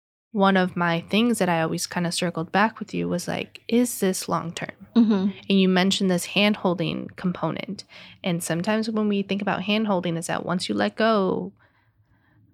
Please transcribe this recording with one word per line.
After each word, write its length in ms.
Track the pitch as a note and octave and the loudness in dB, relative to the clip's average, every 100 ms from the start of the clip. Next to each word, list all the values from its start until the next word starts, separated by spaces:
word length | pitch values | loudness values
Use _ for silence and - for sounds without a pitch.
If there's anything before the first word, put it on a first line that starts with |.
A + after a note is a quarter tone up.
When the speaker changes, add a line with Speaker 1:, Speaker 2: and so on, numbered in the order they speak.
| _ _ _ | _ _ _
Speaker 1:
One 240 | A3 G3 F#3+ | 2 4 4
of 180 | F#3 F3+ | 2 0
my 260 | F3 E3+ E3+ | -2 -2 0
things 300 | G3 A#3+ A3+ | 0 2 2
that 100 | F3+ | 0
I 120 | E3+ | 0
always 260 | D#3+ E3+ - | 0 -2 -4
kinda 240 | - F3 | -4 -2
circled 400 | E3+ F3 E3+ E3 | -2 -4 -4 -2
back 280 | F#3+ G#3+ - | 0 0 -2
with 140 | G#3 | -8
you 140 | F3 F3 | -6 -4
was, 200 | F3 F3 | -4 -4
like, 340 | E3 - - - | -6 -8 -12 -2
"Is 320 | A3+ B3 - | 2 2 0
this 280 | F#3+ F#3 - | -2 -2 -4
long 220 | E3+ E3 | -4 -4
term?" 240 | F3 - - - - | -8 -10 -12 -2 4
Speaker 2:
Mm-hmm. 340 | A3+ G#3 G3 F#3+ - | 4 4 0 -4 0
Speaker 1:
And 100 | G3 | 4
you 60 | F#3 | 6
mentioned 420 | F#3 F#3 F#3+ G3 | 4 2 2 2
this 140 | F3+ - | 0 0
hand-holding 840 | - G#3 G#3+ F#3+ F3+ D#3+ B1+ - - | 2 2 2 0 0 -2 -4 -8 -6
component. 680 | F#3 F3 D#3+ - - G3 - - - - | -6 -2 -4 -4 -8 -10 -14 -20 -20 -10
And 200 | - E3+ | -4 -4
sometimes 460 | - E3 F#3 A3 A3 | -2 -2 0 -2 -2
when 180 | A3 G#3+ | 0 0
we 160 | G3+ | 0
think 180 | G3 G3 | -2 -2
about 220 | G3+ G3 | -2 -2
hand-holding 520 | F#3+ G#3 A3 F#3+ F3+ E3 | 0 0 2 0 0 -4
is 100 | E3 | -4
that 180 | E3 - | -4 -2
once 220 | F3+ - | -4 -2
you 60 | G#3 | -2
let 200 | G#3 - | -2 0
go, 560 | A3+ A3 F#3+ F3+ F3+ - _ _ _ _ _ _ _ _ _ | 2 2 2 0 -6 -12 _ _ _ _ _ _ _ _ _